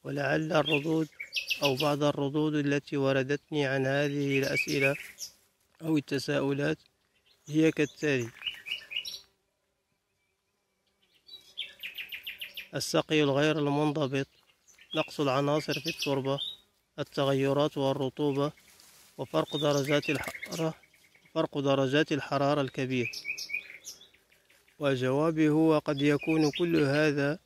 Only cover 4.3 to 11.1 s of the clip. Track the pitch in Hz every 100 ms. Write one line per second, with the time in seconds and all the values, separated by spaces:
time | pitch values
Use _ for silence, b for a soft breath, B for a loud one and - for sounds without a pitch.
4.3 | 135 139 143 - 147 139 143 - - -
5.3 | _ _ _ _ _ 160 156 - 139 -
6.3 | 143 139 139 147 156 _ _ _ _ _
7.3 | _ - 151 160 151 151 - 151 131 113
8.3 | - - - - - - - - - _
9.3 | _ _ _ _ _ _ _ _ _ _
10.3 | _ _ _ _ _ _ _ _